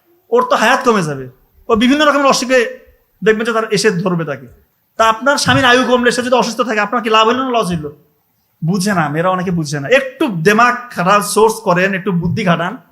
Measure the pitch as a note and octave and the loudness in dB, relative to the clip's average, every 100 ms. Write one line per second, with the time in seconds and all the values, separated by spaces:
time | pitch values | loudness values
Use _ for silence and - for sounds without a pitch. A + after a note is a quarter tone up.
0 | _ _ _ A#3+ B3 C#4 A3 C4 B3+ G#3+ | _ _ _ -2 0 0 2 2 0 0
1 | D#3 C3+ C3 - _ _ - A3+ B3 D4 | -2 -6 -12 -18 _ _ -4 0 2 4
2 | D4+ C#4 C#4 - B3 C4 A3+ - - _ | 2 2 2 0 0 0 0 -6 -20 _
3 | _ _ G3 A3 A#3 A3+ A3 G#3 A3 F3+ | _ _ 0 0 0 -2 -2 0 0 0
4 | F#3+ F3 D#3 C3 B2+ - _ _ _ _ | -2 -2 -4 -8 -12 -20 _ _ _ _
5 | - A3 B3+ C#4+ C4+ C4 C4 B3 B3 B3 | 0 2 0 0 2 2 4 4 4 2
6 | A#3+ A#3+ B3 B3 A3 A3+ A#3+ G#3+ G#3 B3 | 2 0 0 0 0 -2 -4 -2 -2 -2
7 | A3 A3 A3 B3 C4 A#3 F3+ E3 D3 - | 0 2 2 0 -2 -2 -2 -4 -8 -14
8 | _ _ _ _ _ _ D#3+ G3+ F#3 F#3+ | _ _ _ _ _ _ -4 -2 0 0
9 | D3+ D3+ F3+ F#3 F3+ F3 D3+ D3 D3 B3+ | -2 -2 -2 -2 -2 -4 -4 -6 0 0
10 | C4+ - D#4 F3 D#3+ G#3+ A#3+ A#3+ - - | 0 -4 -4 0 0 4 2 0 -8 -4
11 | F3+ G#3 G3 G#3 A3 G#3+ - F3 F#3+ F#3+ | 2 2 2 2 2 2 -2 0 0 -2
12 | G3 F3 E3+ F3 F#3+ E3 E3+ B3+ _ | -2 -2 -2 -2 0 0 -2 -8 _